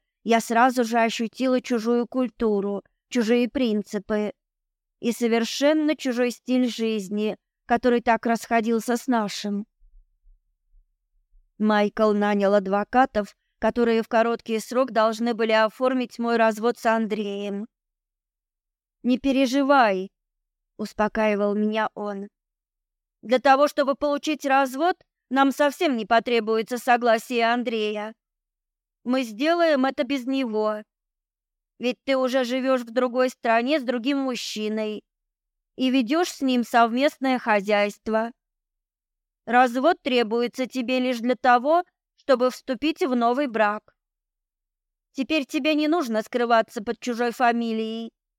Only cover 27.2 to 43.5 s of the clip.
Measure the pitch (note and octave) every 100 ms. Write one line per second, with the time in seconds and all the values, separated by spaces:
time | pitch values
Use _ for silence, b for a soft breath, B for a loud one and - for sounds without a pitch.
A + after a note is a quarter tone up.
27.2 | - A#3+ A3+ A#3+ A#3+ A3+ G#3+ G#3 G#3+ -
28.2 | _ _ _ _ _ _ _ _ A#3+ C4
29.2 | A#3+ G#3 D4+ F4 E4 C#4+ C4+ C4 B3+ C#4
30.2 | A#3+ C4+ B3 G#3+ G#3+ G#3+ - _ _ _
31.2 | _ _ _ _ _ - B3 - - C4
32.2 | B3+ C4 A#3+ C4 B3+ C4 A#3 A3+ B3+ A#3+
33.2 | B3+ - A#3+ A3+ B3 D4+ A#3+ B3 A#3 C#4+
34.2 | C4+ A#3+ - G#3+ G#3+ G#3+ G#3+ G#3 - _
35.2 | _ _ _ _ _ - C4 C4 A3 D#4+
36.2 | F4+ - C4+ B3 A3 A#3+ A#3 A#3+ D4 -
37.2 | C4 B3+ A#3+ G#3 G3 G#3 G#3 - - A3
38.2 | A#3 - _ _ _ _ _ _ _ _
39.2 | _ _ - B3 B3+ A#3+ C#4+ F4+ C#4 B3
40.2 | A3+ A#3 A#3+ - B3 C4 A#3+ B3+ B3+ A#3+
41.2 | A#3+ B3+ B3+ B3 C4 E4+ F4+ _ _ _
42.2 | - B3 B3+ - - C4 D4+ D#4+ F4 B3
43.2 | A#3 B3 D4